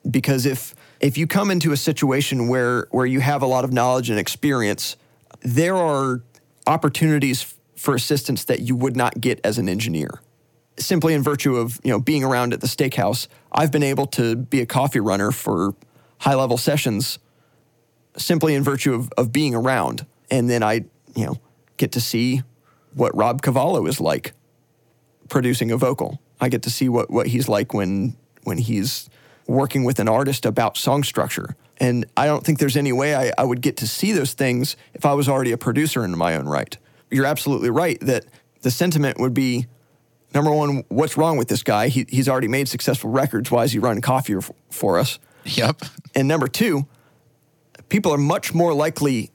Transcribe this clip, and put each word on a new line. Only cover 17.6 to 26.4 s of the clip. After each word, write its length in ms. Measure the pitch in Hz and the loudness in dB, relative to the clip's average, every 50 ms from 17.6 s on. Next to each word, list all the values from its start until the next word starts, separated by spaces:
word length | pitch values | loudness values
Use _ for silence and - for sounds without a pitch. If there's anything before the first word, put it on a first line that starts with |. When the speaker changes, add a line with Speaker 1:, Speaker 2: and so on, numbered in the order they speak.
| _ _ _ _ _ _ _ _ _ _ _ | _ _ _ _ _ _ _ _ _ _ _
Speaker 1:
simply 360 | - - - 170 156 160 160 147 | -10 -2 0 2 2 2 2 2
in 100 | 139 135 | 2 2
virtue 300 | 143 139 131 - 147 127 | 0 -2 0 0 0 0
of, 180 | 117 123 123 - | 0 -4 -4 -2
of 140 | - 123 113 | -2 -2 0
being 240 | 120 143 156 139 120 | 0 -2 0 0 -2
around. 500 | 113 120 131 131 113 82 64 57 - - _ _ _ _ - | 0 0 0 0 0 0 -2 -4 -8 -12 _ _ _ _ -2
And 180 | 127 131 120 | 0 0 2
then 140 | 123 120 120 | 2 2 2
I, 240 | 110 107 110 117 117 - _ _ _ - - | 2 2 0 0 -2 -6 _ _ _ -10 -6
you 100 | - 110 | -4 -4
know, 140 | - - - _ _ _ _ _ _ _ | -4 -4 -8 _ _ _ _ _ _ _
get 160 | - - - - | -4 -2 -2 0
to 80 | 127 | -4
see 420 | 117 - - 113 120 127 127 135 131 - _ _ _ _ _ _ _ _ - | -4 -2 -2 0 0 0 0 -2 -4 -6 _ _ _ _ _ _ _ _ -2
what 220 | 143 120 101 - | 0 0 0 2
Rob 260 | - 107 117 120 - | 2 0 0 0 0
Cavallo 460 | - 139 123 131 127 175 190 127 82 | -2 0 2 2 2 2 2 0 0
is 140 | 80 - - | -2 -2 -2
like 320 | - 82 73 60 - - - _ _ _ _ _ _ _ _ _ _ _ _ _ _ _ _ _ _ - | 0 -2 -2 -2 -4 -12 -18 _ _ _ _ _ _ _ _ _ _ _ _ _ _ _ _ _ _ -4
producing 420 | - 139 123 123 123 120 123 113 | -2 0 0 0 0 0 0 -2
a 60 | 113 | 0
vocal. 440 | 120 131 123 139 - - - 143 - _ _ _ | 0 0 0 0 -2 -6 -8 -8 -14 _ _ _
I 100 | _ | _